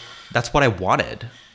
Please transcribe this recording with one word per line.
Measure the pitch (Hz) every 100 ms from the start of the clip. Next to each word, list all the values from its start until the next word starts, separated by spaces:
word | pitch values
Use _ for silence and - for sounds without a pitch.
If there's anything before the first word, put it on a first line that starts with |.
| - - -
that's | 120 -
what | 147
I | 135
wanted. | 92 92 139 - - 117 - -